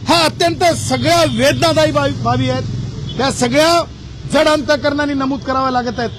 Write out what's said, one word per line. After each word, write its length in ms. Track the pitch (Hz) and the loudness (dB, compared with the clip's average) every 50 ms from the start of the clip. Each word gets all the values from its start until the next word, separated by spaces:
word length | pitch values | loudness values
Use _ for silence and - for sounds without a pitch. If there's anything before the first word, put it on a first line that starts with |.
| - - | 0 2
हा 160 | 320 339 320 | 2 2 2
अत्यंत 400 | 302 - - 349 339 339 - 370 | 0 0 0 0 0 0 2 0
सगळ्या 600 | 339 311 - - - 254 254 240 311 339 339 330 294 | 0 0 0 -2 -4 -4 -2 2 2 4 4 4 2
वेदनादायी 640 | 240 220 254 285 311 247 339 330 311 311 311 311 | 2 2 2 2 2 2 0 2 4 4 2 2
बाबी, 200 | 302 294 277 277 | 2 0 0 0
बाबी 360 | 277 - - 233 247 247 262 254 | -2 -2 -2 -2 0 0 0 -2
आहेत. 140 | 254 254 254 - - - - - - - - - - - | -2 -4 -4 -6 -6 -6 -8 -8 -10 -10 -10 -8 -4 -2
त्या 120 | 254 269 | -2 -2
सगळ्या 540 | - - 254 240 240 285 311 330 339 339 311 - - - - - - - - - | 0 0 -2 2 4 4 4 4 4 2 0 -2 -10 -18 -18 -16 -16 -14 -8 0
जड 160 | - 277 311 311 | 2 4 4 4
अंतःकरणाने 680 | 302 302 254 247 294 285 - 294 285 285 294 285 285 | 2 2 2 0 0 2 2 0 0 0 -2 -2 -2
नमूद 260 | 269 269 262 277 269 | -2 -2 -2 -2 -4
कराव्या 300 | - 254 262 262 262 262 | -4 -2 -2 0 0 2
लागत 280 | 254 247 240 247 220 247 | 0 0 -2 -2 -4 -4
आहेत. 120 | 240 208 - | -4 -6 -6